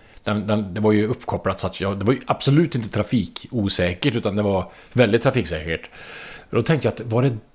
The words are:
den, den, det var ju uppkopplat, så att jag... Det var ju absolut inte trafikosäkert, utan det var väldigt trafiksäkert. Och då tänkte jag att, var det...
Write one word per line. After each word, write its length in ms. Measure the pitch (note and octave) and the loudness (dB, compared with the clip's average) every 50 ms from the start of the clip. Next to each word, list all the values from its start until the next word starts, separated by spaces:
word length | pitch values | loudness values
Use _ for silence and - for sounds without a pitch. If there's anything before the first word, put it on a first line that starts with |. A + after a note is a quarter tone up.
| - - - - - | -20 -20 -20 -8 -4
den, 220 | G#2+ G#2 G#2 F#2+ | -4 -2 -2 0
den, 280 | G#2 G#2+ G#2+ G#2+ G2 E2+ | 0 0 0 0 -2 -2
det 60 | G2+ | 0
var 120 | G#2 G#2+ G#2+ | 2 4 4
ju 140 | G#2 G#2 | 4 4
uppkopplat, 540 | G#2+ B2 - - - F#2 F2 - F#2+ F#2+ - | 2 -2 -4 -4 -4 -6 -2 -2 -2 -2 -2
så 60 | - | -4
att 140 | F#2 - - | -6 -4 -4
jag... 180 | F#2 G2 G2 G2 | -4 -4 -2 0
Det 60 | G2 | 2
var 80 | G2+ D3 | 2 2
ju 80 | B2 - | 2 0
absolut 480 | - B2+ - - C3+ C#3 D3+ F3 D3 - | -2 -2 0 2 4 4 4 4 2 0
inte 140 | B2+ A2 G#2 | -4 -6 -4
trafikosäkert, 1300 | - G2+ G#2+ - - A#2 F2+ - - - - - - A#2+ G2 G2 - - F2+ F2 F2+ - - - G#2+ | -2 -2 -2 0 0 0 0 -2 -6 -12 -12 -6 -4 -2 0 0 0 0 0 0 0 -2 -2 -2 -2
utan 200 | A#2 - G#2+ F#2+ | -2 -2 -2 -2
det 60 | G#2 G#2 | 0 0
var 280 | G2+ G2 F#2 F2+ - - - - - - | 0 0 0 -2 -4 -10 -18 -20 -4 2
väldigt 300 | A#2+ B2 G#2 G#2 A#2+ - | 2 4 4 4 4 2
trafiksäkert. 680 | C#3 - B2+ G#2 D#2 E2 D#2 D#2 E2+ E2 D#2 - - - - - - - - - - - - - - | 2 2 2 0 -2 -4 -6 -4 -4 -6 -6 -6 -12 -20 -20 -18 -18 -18 -16 -16 -16 -18 -18 -12 -4
Och 60 | - | -2
då 60 | A#2+ A2+ | 0 2
tänkte 240 | - E3 C#3 A2 | 2 2 2 2
jag 60 | A2+ - | 0 -2
att, 80 | - | -2
var 220 | A2 A#2+ G#2+ A#2 B2+ | -4 -2 0 2 2
det... 140 | C#3 A#2 G#2+ - _ _ | 2 0 -2 -6 _ _